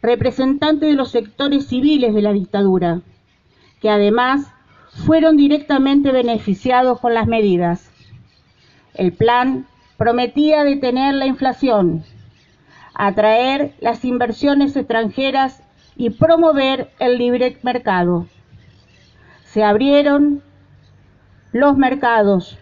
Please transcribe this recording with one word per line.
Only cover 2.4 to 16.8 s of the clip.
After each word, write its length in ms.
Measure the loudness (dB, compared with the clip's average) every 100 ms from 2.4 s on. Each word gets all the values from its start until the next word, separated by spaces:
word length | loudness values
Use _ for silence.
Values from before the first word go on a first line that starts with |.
| -4 -2 0 0 0 -4 -8 _ _ _ _ _ _ _
que 80 | -2
además 640 | 2 2 2 0 -2 -4 _ _ _ _ -6 2
fueron 320 | 4 4 4
directamente 760 | 4 2 0 0 2 2 2
beneficiados 880 | 0 0 -2 -4 -4 0 2 2 0
con 140 | 0
las 120 | 0 0
medidas. 640 | 0 2 2 0 -4 _ _ -20 -20 -20 _ _ _ _ _ _
El 220 | -4 -4
plan 500 | 0 0 2 0 -4 -10 _ _ _
prometía 680 | -2 0 -2 0 0 2
detener 500 | 0 -2 -2 -2 -2
la 100 | -2
inflación, 800 | -4 -2 -4 -2 0 0 0 -2 -10 -20 -20 _ _ _ _ -20 -20
atraer 800 | -4 -4 0 2 2 0 -2 -6 -4
las 240 | -6 -4
inversiones 720 | -4 -4 -4 -2 0 0 0 -2
extranjeras 840 | -4 -4 -4 -4 -4 -2 -4 -6 _ _ _ -6
y 140 | -6
promover 800 | 0 2 4 4 2 0 -2